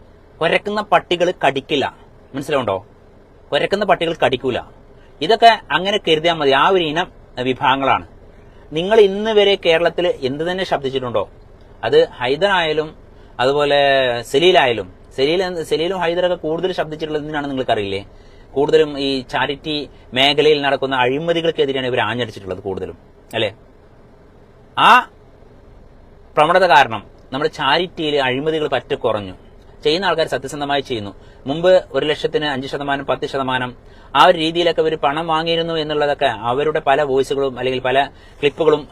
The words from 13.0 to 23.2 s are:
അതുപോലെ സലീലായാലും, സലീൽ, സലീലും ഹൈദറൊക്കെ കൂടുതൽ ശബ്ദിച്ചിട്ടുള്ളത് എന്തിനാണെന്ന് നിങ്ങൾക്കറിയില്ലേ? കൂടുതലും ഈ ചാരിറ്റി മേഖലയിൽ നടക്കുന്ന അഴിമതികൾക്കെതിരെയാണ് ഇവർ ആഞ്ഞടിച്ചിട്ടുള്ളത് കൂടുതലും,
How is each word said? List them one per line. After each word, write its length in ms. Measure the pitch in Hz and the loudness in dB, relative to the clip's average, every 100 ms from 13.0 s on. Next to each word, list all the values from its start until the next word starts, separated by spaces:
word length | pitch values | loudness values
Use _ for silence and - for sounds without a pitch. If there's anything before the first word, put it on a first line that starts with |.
| - - - - | -20 -20 -12 -2
അതുപോലെ 360 | 127 147 143 143 139 135 127 120 | 0 2 2 4 4 4 2 -2
സലീലായാലും, 720 | 113 139 180 180 135 110 90 - - - | -2 2 4 6 4 0 -6 -14 -12 -2
സലീൽ, 460 | 139 175 185 175 | 0 0 -2 -6
സലീലും 360 | 156 151 170 190 | -4 -2 -2 -2
ഹൈദറൊക്കെ 380 | 170 170 180 175 | -2 0 0 0
കൂടുതൽ 360 | 156 160 185 | -2 -4 -2
ശബ്ദിച്ചിട്ടുള്ളത് 500 | 180 156 156 156 151 | -4 -6 -6 -6 -6
എന്തിനാണെന്ന് 280 | 147 151 143 | -6 -6 -4
നിങ്ങൾക്കറിയില്ലേ? 560 | 131 120 113 98 98 98 - - - - | -4 -2 -2 -2 -6 -10 -18 -20 -20 -8
കൂടുതലും 440 | 135 143 156 151 139 | -2 2 4 2 -2
ഈ 220 | 139 135 | -4 -4
ചാരിറ്റി 680 | 123 139 131 143 156 147 - - - | -4 -4 -4 -4 -6 -6 -8 -14 -6
മേഖലയിൽ 480 | 123 139 143 147 151 | 2 2 4 4 4
നടക്കുന്ന 340 | 143 135 135 131 | 2 0 0 0
അഴിമതികൾക്കെതിരെയാണ് 920 | 123 139 170 165 160 156 139 131 127 | 0 0 -2 -2 0 0 0 -2 -2
ഇവർ 140 | 123 | -2
ആഞ്ഞടിച്ചിട്ടുള്ളത് 640 | 107 117 117 95 95 92 | -2 -2 -6 -8 -10 -8
കൂടുതലും, 360 | 98 92 87 82 - - | -8 -8 -8 -12 -20 -20